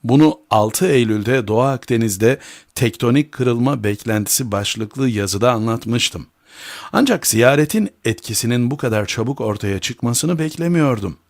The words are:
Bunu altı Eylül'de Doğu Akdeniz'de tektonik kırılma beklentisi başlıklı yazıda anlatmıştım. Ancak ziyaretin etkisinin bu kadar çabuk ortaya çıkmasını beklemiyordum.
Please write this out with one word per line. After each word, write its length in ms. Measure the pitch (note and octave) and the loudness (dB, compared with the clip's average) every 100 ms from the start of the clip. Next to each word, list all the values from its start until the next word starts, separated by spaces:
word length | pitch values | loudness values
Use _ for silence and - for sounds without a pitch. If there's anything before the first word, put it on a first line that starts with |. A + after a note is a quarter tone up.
Bunu 360 | A#2 C3+ D#3 - _ | 4 6 6 4 _
altı 380 | G#2+ G#2+ - F#3 | 2 2 0 2
Eylül'de 600 | C#3 A2+ G#2+ G#2 C3 G#2 | 2 2 0 0 -2 0
Doğu 140 | A2 | 0
Akdeniz'de 760 | C3+ C3 - A#2 A2+ F#2+ A2 C3+ - - _ - | 2 -2 -2 0 0 2 2 2 -6 -20 _ -2
tektonik 560 | A#2+ - A#2+ C3+ D3+ | -2 0 2 2 0
kırılma 520 | - B2 A#2 B2+ C#3 | -2 -2 0 0 0
beklentisi 680 | G#2 G#2 - G#2+ G2+ - B2+ | -2 -4 -4 -4 -2 -4 -2
başlıklı 580 | G2+ G2+ G#2+ G#2+ C3 C3+ | -4 -4 -6 -8 -2 -2
yazıda 420 | G#2+ G2+ G2+ A#2+ | 0 -2 0 0
anlatmıştım. 760 | A#2 A2 A2+ A2 A#2 - E2+ - _ _ - - - - | 2 -2 -4 -2 -2 -2 -6 -16 _ _ -20 -18 -16 -4
Ancak 340 | - B3+ F#3+ - | 0 2 0 0
ziyaretin 640 | A2 B2 C#3+ D3+ G#3+ G3+ _ A2+ | 4 4 4 2 0 -2 _ -4
etkisinin 680 | A2 - A2 A#2 B2 A#2+ | -4 -6 -4 -2 0 0
bu 60 | C#3+ | -2
kadar 280 | B2+ A2 G#2 | -2 -2 -2
çabuk 360 | - A2+ C#3 | -4 -4 -4
ortaya 380 | A2 G2+ G#2 G2 | -4 -2 -2 -4
çıkmasını 600 | - B2 A#2+ A#2+ D#3+ E3+ | -6 -4 -2 -2 0 -2
beklemiyordum. 760 | D#3 D3+ E3+ F3 C#3+ A#2 G2 D2+ | -4 -4 0 2 2 0 -4 -10